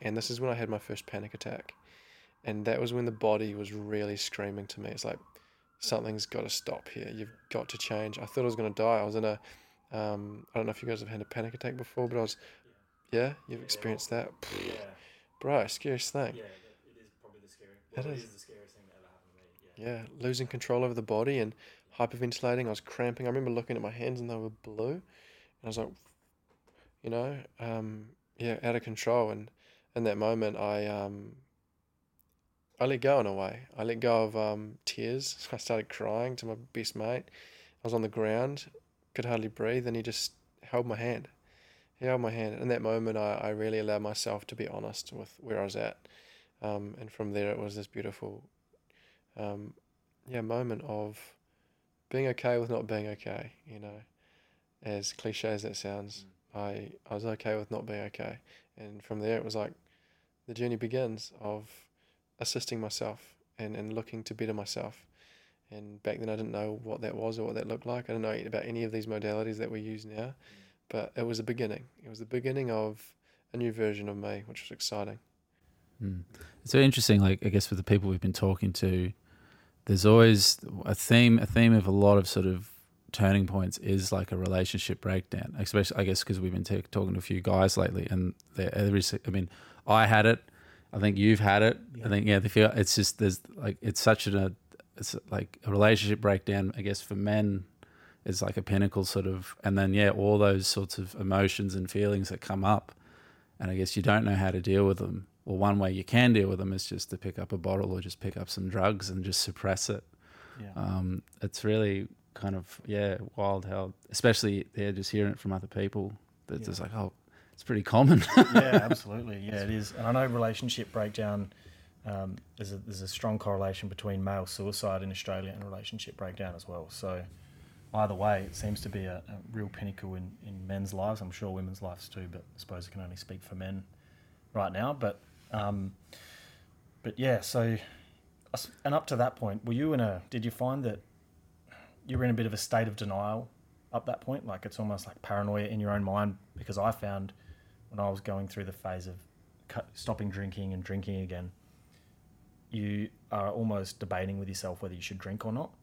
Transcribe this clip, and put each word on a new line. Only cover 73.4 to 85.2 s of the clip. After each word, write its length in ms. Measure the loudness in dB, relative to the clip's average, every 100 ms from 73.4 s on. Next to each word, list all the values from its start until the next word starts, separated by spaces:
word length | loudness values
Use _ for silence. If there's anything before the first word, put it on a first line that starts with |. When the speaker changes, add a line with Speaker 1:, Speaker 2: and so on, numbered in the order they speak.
| _
Speaker 1:
a 20 | -4
new 160 | -2
version 360 | 0 0 0 -6
of 60 | -6
me, 240 | -6 -8 -10
which 160 | -14
was 80 | -14
exciting. 480 | -8 -6 -4 -6 -8 _ _ _ _ _ _ _ -8
Speaker 3:
Mm. 220 | -6 -6 -8 -16 -20 -16
It's 100 | 2
very 120 | 6
interesting, 360 | 6 6 6 8
like, 220 | 8 6 2
I 20 |
guess 180 | 2 2
for 80 | -2
the 60 |
people 280 | 4 4 4
we've 100 | 0
been 120 | 0
talking 380 | 2 2 2 0
to, 380 | 0 0 2 0 -4 _ -20 -20 -20 _ _ 2
there's 180 | 6
always 540 | 12 12 12 10 6 4 -4 -8
a 100 | -2
theme, 440 | -2 6 8 10 8
a 80 | 6
theme 260 | 8 10
of 120 | 10 8
a 40 |
lot 280 | 8 10 10
of 100 | 8
sort 180 | 2 2
of 220 | 0 -6 -16 _ _ -10
turning 340 | 4 6 6 4
points 320 | 2 -2 -2
is, 340 | 0 0 2
like, 180 | -2 -2
a 40 | -2
relationship 640 | 2 2 2 0 -2 -2
breakdown, 540 | 0 -2